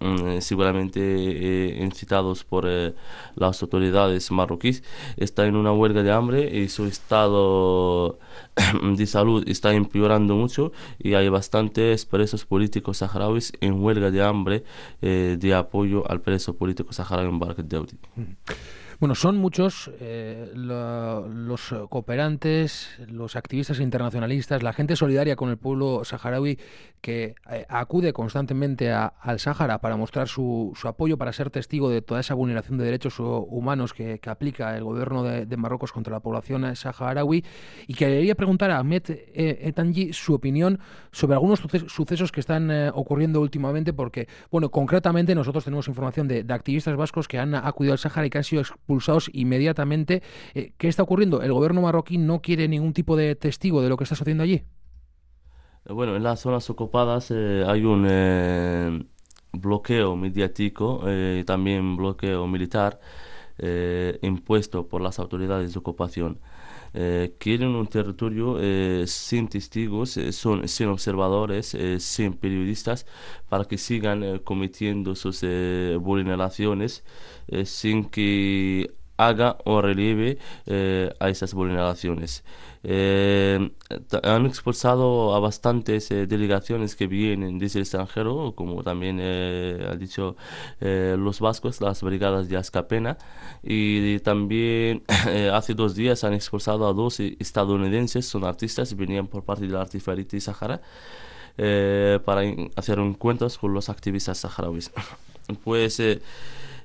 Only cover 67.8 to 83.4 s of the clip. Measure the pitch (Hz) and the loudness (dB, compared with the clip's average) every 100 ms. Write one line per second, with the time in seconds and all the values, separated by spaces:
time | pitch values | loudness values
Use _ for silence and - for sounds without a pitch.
67.8 | 107 110 101 98 113 110 120 120 101 95 | 0 -2 -2 -4 -4 -2 -2 0 0 2
68.8 | 92 90 87 - - 120 113 101 - 110 | 2 0 -2 -6 -2 -2 0 -4 -6 -4
69.8 | 113 104 127 - 64 90 117 101 - - | -4 -2 -4 -4 -4 -2 0 0 -2 -2
70.8 | 110 95 - 95 95 98 104 101 - 53 | 0 0 0 0 2 2 0 -2 -4 -4
71.8 | 90 90 - - 104 92 98 95 95 104 | -2 -2 -4 -2 -2 -2 -2 -2 -2 -4
72.8 | - 127 - - - - - 98 101 101 | -4 -6 -8 -14 -12 -10 -2 -2 -2 -4
73.8 | - 117 104 104 98 95 - 98 95 - | -2 -2 0 0 -2 -4 -4 -2 -2 -4
74.8 | 107 101 95 95 95 95 90 90 90 90 | -2 -2 -4 -4 -6 -4 -2 0 0 0
75.8 | 90 85 92 98 92 92 95 - 104 101 | 0 0 0 0 0 0 -2 0 -2 0
76.8 | 113 - - - - - - - 98 - | -4 -6 -14 -14 -16 -14 -6 -4 -4 -4
77.8 | 110 107 101 - 101 101 98 98 95 95 | -2 0 -2 0 0 2 2 2 2 0
78.8 | - - - - 117 110 120 - - 107 | -2 -6 -10 2 4 6 2 2 2 4
79.8 | 101 98 104 110 117 139 - - - 98 | 4 2 2 2 0 -2 -8 -12 -4 0
80.8 | 95 95 92 - 95 95 92 95 92 90 | 0 0 -2 0 -2 0 -4 -2 0 0
81.8 | 90 87 90 82 82 - - - - - | 0 0 -4 -4 -6 -10 -14 -16 -18 -12
82.8 | 107 95 98 98 98 101 | -2 2 4 4 4 4